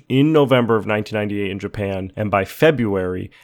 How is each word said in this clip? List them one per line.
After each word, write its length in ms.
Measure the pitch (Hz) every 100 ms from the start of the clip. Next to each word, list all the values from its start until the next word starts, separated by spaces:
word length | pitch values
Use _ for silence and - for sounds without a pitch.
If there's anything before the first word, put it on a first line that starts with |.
| -
in 240 | 131 151
November 460 | 156 135 127 117 113
of 100 | 104
nineteen 300 | 107 104 110
ninety-eight 340 | 104 101 101
in 80 | 98
Japan, 540 | 98 - 98 95 95 -
and 140 | 104
by 140 | 98
February 840 | 95 - 156 139 110 98 92 92 95 -